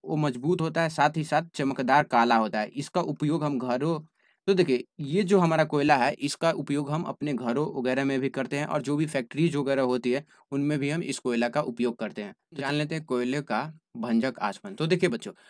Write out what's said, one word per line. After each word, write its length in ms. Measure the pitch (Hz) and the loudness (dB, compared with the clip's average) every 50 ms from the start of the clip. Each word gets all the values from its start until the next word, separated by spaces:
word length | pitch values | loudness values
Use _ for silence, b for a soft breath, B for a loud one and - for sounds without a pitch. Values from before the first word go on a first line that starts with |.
| - | -6
वो 120 | 160 160 | -4 -2
मजबूत 440 | 151 151 143 123 120 127 160 180 180 | 0 0 0 -2 -2 -2 -2 0 0
होता 220 | 160 160 160 165 165 | -2 -2 -2 -2 -2
है, 60 | 160 | -2
साथ 280 | 160 - 143 151 151 | 2 2 2 2 2
ही 80 | 160 151 | 0 -2
साथ 180 | - 147 156 170 165 - | 0 0 -2 -2 -2 -6
चमकदार 480 | - 143 135 135 - 131 123 131 151 147 | -4 -2 -2 -2 -2 2 4 4 4 4
काला 320 | - 131 117 117 120 117 | 4 4 4 4 6 4
होता 240 | 113 110 104 110 107 | 4 2 2 0 -2
है। 80 | 107 - | -4 -4
इसका 320 | - 135 147 - - 185 | -6 -8 -10 -4 -2 -2
उपयोग 440 | 160 156 143 - 156 143 160 160 151 | -2 -2 -4 -2 -2 -2 0 0 -2
हम 140 | 147 139 123 | -2 -2 -2
घरों, 420 | 123 127 120 127 143 160 165 156 156 - _ _ _ _ _ _ _ - | -2 -2 -2 0 0 -2 -2 -4 -6 -12 _ _ _ _ _ _ _ 2
तो 60 | 196 | 4
देखिए, 300 | 185 175 - 127 120 - - _ - | 4 4 4 2 0 0 -6 _ -10
ये 220 | 151 135 151 196 214 | -6 -2 0 0 4
जो 160 | 175 202 190 | 4 4 6
हमारा 260 | 175 165 160 156 156 | 6 4 4 2 2
कोयला 320 | 151 151 147 143 151 147 | 2 2 2 4 4 6
है, 160 | 131 123 139 - | 6 4 2 0
इसका 360 | - 135 139 - - - 165 | -2 -4 -4 -2 0 0 0
उपयोग 400 | 160 - 139 - 143 143 135 139 | 0 0 -2 -2 -2 -2 -2 -2
हम 120 | 151 160 180 | -2 -2 -4
अपने 300 | - - - 143 147 139 | -4 -6 -6 -4 -4 -4
घरों 320 | 113 123 117 117 139 151 - - 139 | -2 -2 -2 0 0 -2 -2 -2 -2
वगैरह 260 | 120 127 127 135 139 | -2 0 0 0 0
में 160 | 139 139 131 | 0 0 0
भी 80 | 131 135 | -2 -2
करते 300 | - 135 131 - 143 143 | -2 -4 -4 -4 -2 -4
हैं 80 | 151 | -4
और 160 | - - 151 139 | -2 -4 -4 -2
जो 140 | 139 147 | -2 0
भी 100 | 147 160 | 0 0
फैक्ट्रीज 500 | 151 - 139 120 - - 143 165 165 139 | 0 -2 -4 -4 -4 -2 0 0 2 2
वगैरह 260 | 147 135 135 139 135 131 | 0 0 0 2 2 2
होती 300 | 127 127 123 123 123 123 | 2 2 0 2 0 0
है, 120 | 143 147 b b b b b 139 | 0 -2 b b b b b -2
उनमें 260 | 139 143 147 151 139 | 0 0 0 0 0
भी 120 | 139 143 | 0 -2
हम 120 | 151 170 170 | -2 -2 -4
इस 160 | 127 135 - | -4 -6 -4
कोयला 300 | - 127 120 117 120 120 | -2 -2 0 2 0 0
का 120 | 117 135 | 0 0
उपयोग 380 | 117 131 117 117 120 120 117 - | -2 -2 -2 -2 -2 -2 -2 -4
करते 240 | - 104 - - 104 | -8 -8 -6 -8 -10
हैं। 120 | 101 - - _ _ - | -10 -12 -18 _ _ -12
जान 200 | 139 139 135 147 | -6 -4 -2 -2
लेते 200 | 147 151 151 160 | -2 -2 -2 -4
हैं 100 | 160 160 | -8 -4
कोयले 380 | - - 349 123 123 135 147 147 | -2 -2 -2 0 -2 -2 -4 -4
का 300 | - 107 110 139 156 156 - _ _ _ | -2 -2 -2 -2 -4 -10 -16 _ _ _
भंजक 380 | 120 110 123 113 113 113 135 - - | -8 -2 0 2 2 2 0 -2 -2
आचमन। 340 | - 104 95 - - 101 95 | -4 -4 -4 -6 -12 -14 -6
तो 120 | - 151 | -4 0
देखिए 220 | 160 185 175 180 175 | 0 2 2 2 0
बच्चों, 240 | 117 113 - - - b b b | -2 -4 -6 -10 -14 b b b